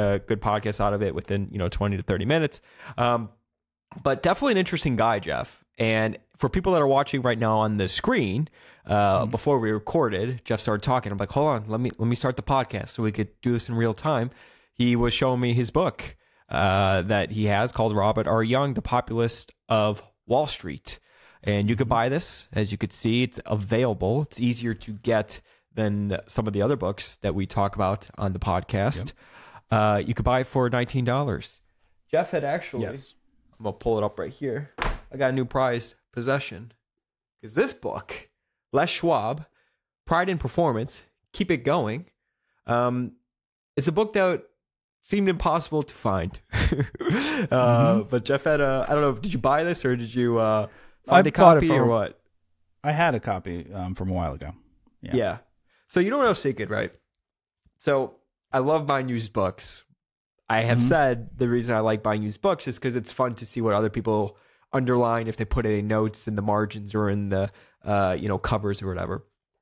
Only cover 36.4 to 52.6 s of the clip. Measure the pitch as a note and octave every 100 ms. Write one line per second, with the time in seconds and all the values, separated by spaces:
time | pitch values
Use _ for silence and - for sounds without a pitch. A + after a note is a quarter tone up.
36.4 | - F2 A#2 _ _ _ _ _ _ _
37.4 | A2 C3 B3+ - - - - - - _
38.4 | _ _ - C#3 E3+ - E3+ C3 G#2+ D3
39.4 | - _ _ _ _ _ - E3+ F#3+ F3
40.4 | B2+ - D#3+ A2 B2+ - _ _ _ -
41.4 | F#3 D3 C3+ A#2+ G#2+ B2+ F3+ _ _ _
42.4 | _ _ - A#2+ B2 B2 B2 - _ _
43.4 | _ _ _ - C#3 E3 G#3+ G#3 F#3 E3
44.4 | - _ _ _ _ _ - G3+ G3 E3
45.4 | E3+ D#3+ - D#3 C#3+ - A2 F#2+ F2 -
46.4 | - - - C#3+ C3 - F4 A#3 D4 D4+
47.4 | F3+ B2+ B2 A#2+ D3+ G3+ G3+ B2 A2 C#3
48.4 | D#3+ D3 C#3 C3 - D3 D3 A#2 F3+ B2+
49.4 | C3 D3 E3+ E3 B2+ B2 A2+ B2 A#2+ A#2
50.4 | A2 G#2+ G2+ - - _ - - D3 -
51.4 | F3+ D#3 E3 D3 A#2 A2+ F#2+ - _ _
52.4 | _ _